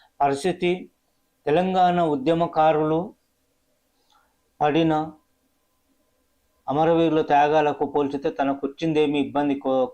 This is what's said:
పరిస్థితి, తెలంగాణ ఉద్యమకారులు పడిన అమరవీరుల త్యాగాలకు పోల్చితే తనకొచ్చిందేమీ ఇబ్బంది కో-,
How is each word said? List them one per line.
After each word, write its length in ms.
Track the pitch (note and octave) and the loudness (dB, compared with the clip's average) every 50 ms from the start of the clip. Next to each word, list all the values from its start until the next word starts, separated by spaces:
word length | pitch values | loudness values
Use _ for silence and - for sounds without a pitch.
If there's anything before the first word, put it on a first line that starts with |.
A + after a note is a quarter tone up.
| _ _ _ - | _ _ _ -2
పరిస్థితి, 520 | C#3+ C#3 C#3 C#3 - F#3 F3 F3+ F#3 F3 F3+ F3+ - - _ _ _ _ _ _ _ _ _ _ _ | 0 0 0 0 -2 -4 -4 -2 -2 -2 -2 -4 -6 -12 _ _ _ _ _ _ _ _ _ _ _
తెలంగాణ 560 | - D3 E3+ F3+ F#3 F#3 F#3 F3+ F3+ F3 F3 | 0 0 2 0 0 2 2 2 4 4 2
ఉద్యమకారులు 1000 | E3+ D#3+ D3 C#3 B2+ D3+ E3 E3 E3+ D#3+ - D#3+ D#3 D#3 D#3+ D3+ D#3 D#3 D#3 D#3+ F3+ A3+ - _ _ _ _ _ _ _ _ _ _ _ _ _ _ _ _ _ _ _ _ _ _ _ _ _ _ _ _ - | 0 0 -2 -2 0 0 0 0 0 -2 0 2 2 2 2 2 0 0 -2 -2 -4 -6 -10 _ _ _ _ _ _ _ _ _ _ _ _ _ _ _ _ _ _ _ _ _ _ _ _ _ _ _ _ -2
పడిన 340 | D3 D3+ C#3+ D#3+ E3 D#3+ D#3 D#3 D#3 D#3+ - - _ _ _ _ _ _ _ _ _ _ _ _ _ _ _ _ _ _ _ _ _ _ _ _ _ _ _ _ _ - | -2 0 2 2 2 2 2 0 -2 -6 -10 -16 _ _ _ _ _ _ _ _ _ _ _ _ _ _ _ _ _ _ _ _ _ _ _ _ _ _ _ _ _ -6
అమరవీరుల 540 | C3+ D3 D#3+ E3 E3+ E3 E3 E3 D3+ D#3+ | -2 0 2 2 2 2 2 2 2 0
త్యాగాలకు 640 | D3+ D3+ D3+ C#3+ D3 D3+ D3+ D#3+ D3+ D3+ C#3+ - D3+ | 0 2 2 2 4 4 2 2 2 0 0 -2 -4
పోల్చితే 440 | C#3 C#3 D3 C#3+ C#3 C#3 C#3 C#3+ E3 | -2 -2 -2 -2 -2 -4 -4 -6 -6
తనకొచ్చిందేమీ 880 | - - C#3 C#3 C3+ C#3 - C3+ C#3 - - E3 D#3 D3+ D3+ C#3+ D3 D3 | -4 -2 -2 -2 -2 -4 -6 -8 -8 -6 -4 -2 0 0 0 2 0 -2
ఇబ్బంది 360 | C#3 - A2+ C#3+ D3 C#3+ C#3 | -2 -2 -2 -2 -2 -2 -2
కో-, 320 | C#3 - C3+ C3 C3 B2+ B2 | -4 -2 -2 0 0 -2 -2